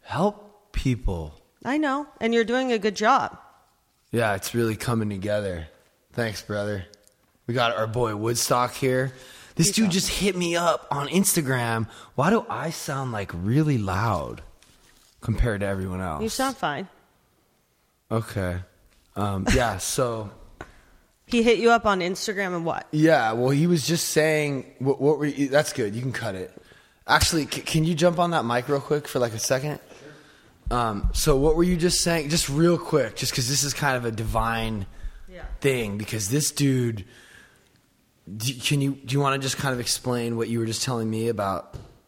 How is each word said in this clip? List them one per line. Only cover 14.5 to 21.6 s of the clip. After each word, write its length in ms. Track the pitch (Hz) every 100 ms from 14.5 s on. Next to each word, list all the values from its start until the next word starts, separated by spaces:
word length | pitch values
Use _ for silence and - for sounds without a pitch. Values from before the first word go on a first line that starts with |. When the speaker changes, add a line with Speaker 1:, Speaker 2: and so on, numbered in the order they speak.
| - _ _ _ _ _ _
Speaker 1:
compared 400 | - 107 123 104
to 60 | 101
everyone 340 | 95 92 92
else? 200 | 92 76
Speaker 2:
You 60 | 220
sound 280 | - 269 262
fine. 300 | 165 143 185 _ _ _ _ _ _ _ _ _ _ _ _
Speaker 1:
Okay. 460 | 113 110 107 92 90 92 _ _ _ _ -
Um, 300 | 101 98 90 131
yeah, 220 | 120 95
<laughs> 20 |
so 500 | - - 127 113 104 - - - - - _ _ _ _ _
Speaker 2:
He 180 | 240
hit 140 | 226
you 120 | 208